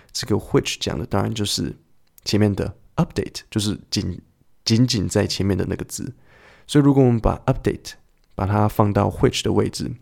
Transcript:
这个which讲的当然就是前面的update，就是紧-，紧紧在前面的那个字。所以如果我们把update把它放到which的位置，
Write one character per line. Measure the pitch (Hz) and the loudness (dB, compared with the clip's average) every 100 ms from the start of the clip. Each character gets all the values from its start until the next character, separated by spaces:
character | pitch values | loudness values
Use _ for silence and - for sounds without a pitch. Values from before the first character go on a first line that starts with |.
| _ | _
这 | - - | -10 -2
个 | 101 | -2
which | - 139 - - | 0 0 0 -4
讲 | - 76 | -6 -6
的 | |
当 | - 98 | -4 -2
然 | 104 | -2
就 | 113 | -4
是 | 101 - 71 - _ _ _ _ | -4 -4 -6 -10 _ _ _ _
前 | - 104 | -2 2
面 | 104 | 2
的 | 95 - - _ - | 2 -4 -8 _ -4
update， | 170 - - - - | -2 -4 -6 -10 -8
就 | 110 | -4
是 | 101 92 - | -2 -4 -6
紧-， | 107 95 87 - _ _ _ | -4 -4 -8 -14 _ _ _
紧 | - 110 127 | 0 2 4
紧 | 113 92 | 2 0
在 | 104 101 | 0 0
前 | - | 0
面 | 98 92 | 0 0
的 | 92 | -2
那 | |
个 | 92 | -6
字。 | - - - - - _ - - - | -8 -10 -12 -12 -20 _ -20 -20 0
所 | 147 | 4
以 | |
如 | 143 | 6
果 | 139 | 6
我 | 127 | 6
们 | 117 | 4
把 | 98 87 - | 0 0 -2
update | 131 104 - - - _ _ _ - | 0 -2 -4 -8 -20 _ _ _ -6
把 | 98 | 0
它 | 104 107 | 2 2
放 | - 104 | 2 2
到 | 101 101 | 2 0
which | - 131 - | 2 0 0
的 | 104 | 0
位 | 101 104 | 0 0
置， | - - 123 | -2 -8 -10